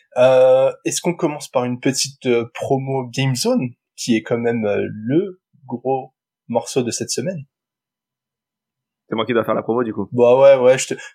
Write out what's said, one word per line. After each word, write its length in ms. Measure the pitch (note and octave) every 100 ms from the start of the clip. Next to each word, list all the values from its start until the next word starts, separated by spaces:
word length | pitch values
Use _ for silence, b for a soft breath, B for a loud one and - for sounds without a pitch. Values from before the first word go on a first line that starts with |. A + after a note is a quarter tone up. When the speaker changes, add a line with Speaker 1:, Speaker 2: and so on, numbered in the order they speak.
| B B2
Speaker 1:
Euh, 540 | B2+ B2+ C3 C3 C3+ - D#3
est-ce 160 | C#3+
qu'on 120 | F3+
commence 320 | E3+ D#3+ D3 -
par 180 | B2+ B2
une 120 | B2
petite, 460 | C#3 C3 C#3 -
euh, 260 | B2+ A#2 A#2
promo 520 | - - C3+ C3+ C3+ B2
Game 260 | B2 C3+
Zone, 380 | B2 A3+ B3+ B2 - _ -
qui 200 | - A2
est 60 |
quand 160 | - A#2
même, 260 | A#2 A#2
euh, 220 | G#2 G2+ G2+
le 540 | G#2+ A2 D3+ G3 F#3 _ _ B2+
gros 480 | B2 C3 C3+ C#3 _ _ _ -
morceau 340 | A#2 - C#3
de 80 | A#2
cette 200 | - A2
semaine ? 340 | - C#3+ F3+ C#3 _ _ _ _ _ _ _ _ _ _ _ _ _ _ _ _
Speaker 2:
C'est 60 |
moi 120 | A2+ A2
qui 80 |
dois 100 | A2+
faire 100 | A2
la 80 | G#2+
promo, 220 | - A#2
du 80 | A#2
coup. 160 | G#2 F#2+
Speaker 1:
Bah 260 | B2 A#2+ B2+
ouais, 180 | C#3 C3+
ouais, 220 | B2 C3
je 80 | -
te... 80 | - B